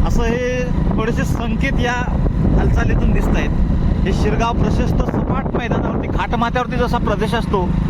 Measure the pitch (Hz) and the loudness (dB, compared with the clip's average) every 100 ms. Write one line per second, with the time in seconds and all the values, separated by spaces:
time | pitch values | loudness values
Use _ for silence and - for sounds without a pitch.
0 | - 214 226 240 247 254 247 - - 220 | 2 2 2 0 -2 -2 -2 0 0 0
1 | 226 240 254 - 233 220 269 277 240 247 | 0 0 0 -2 -2 -2 0 0 0 -2
2 | 247 - - - - - - - - - | -2 0 0 0 2 2 2 2 2 2
3 | - 214 - 160 151 - - - - - | 2 2 2 0 0 0 2 2 0 0
4 | 185 190 214 208 233 233 226 - 240 - | 0 2 0 0 0 0 0 2 2 0
5 | - 233 - 262 - 247 233 - - - | 0 -2 -2 -2 -2 -4 -2 -2 -2 -4
6 | - 175 196 233 233 254 233 247 233 233 | -4 -4 -2 -2 0 -2 -2 -2 0 0
7 | - 208 214 233 220 202 180 - | 0 0 0 -2 0 0 0 0